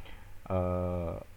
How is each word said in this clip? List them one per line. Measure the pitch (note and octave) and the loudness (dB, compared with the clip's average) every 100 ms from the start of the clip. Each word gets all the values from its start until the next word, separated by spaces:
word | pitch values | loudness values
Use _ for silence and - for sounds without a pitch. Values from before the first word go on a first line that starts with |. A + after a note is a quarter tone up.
| - - - - - | -10 -10 -10 -8 0
Eh, | F#2 F2+ F2+ F2+ F2+ E2 - - | 2 4 4 2 2 0 -2 -6